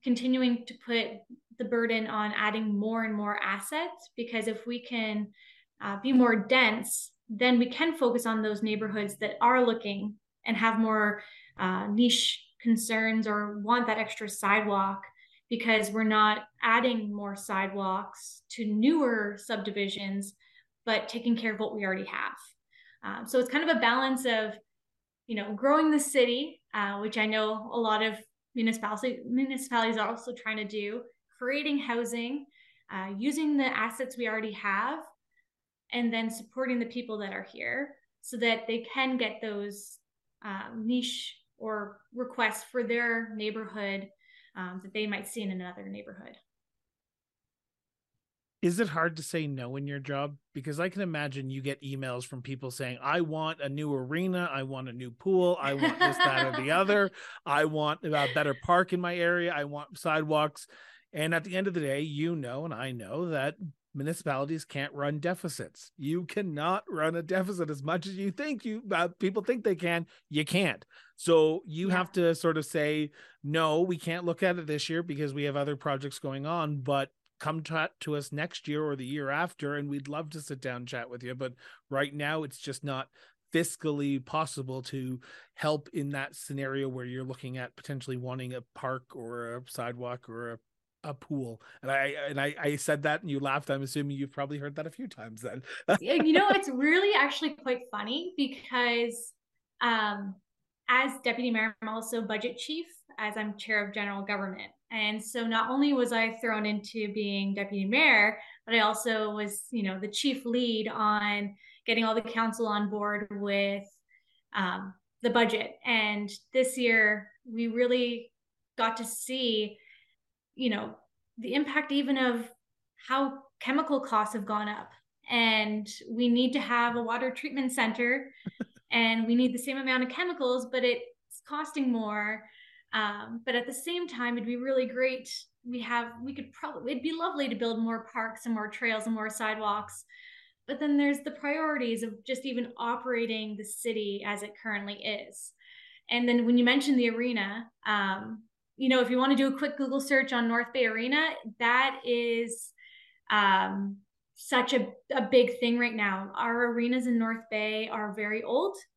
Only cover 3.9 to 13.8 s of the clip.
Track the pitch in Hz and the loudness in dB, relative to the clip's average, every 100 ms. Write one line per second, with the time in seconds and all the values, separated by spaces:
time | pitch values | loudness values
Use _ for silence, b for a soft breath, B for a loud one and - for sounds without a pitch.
3.9 | - - - 233 233 220 214 - 240 240 | -8 -16 -8 -4 -2 -2 -4 -6 -8 -4
4.9 | 240 220 214 202 B B B B _ 202 | -4 -2 -2 -4 B B B B _ -6
5.9 | 196 247 254 247 220 196 254 233 226 - | -2 4 8 8 6 4 6 6 4 -4
6.9 | - - _ _ 208 247 247 247 - 330 | -6 -8 _ _ 2 6 6 4 2 0
7.9 | 320 240 240 233 220 214 202 220 214 214 | 4 2 2 0 0 0 0 0 0 -2
8.9 | 214 202 - 214 - 240 254 247 226 208 | -2 -4 -4 -6 2 4 6 6 4 -2
9.9 | 196 208 208 _ _ - 226 226 208 220 | -4 -6 -8 _ _ -2 2 2 4 4
10.9 | 220 208 202 B B B - 185 185 208 | 4 2 0 B B B -4 -2 0 0
11.9 | 208 240 - - - - _ 233 226 - | 4 6 6 2 -2 -10 _ 2 2 4
12.9 | 220 220 220 214 208 208 208 208 240 | 0 2 2 2 0 -2 -4 2 2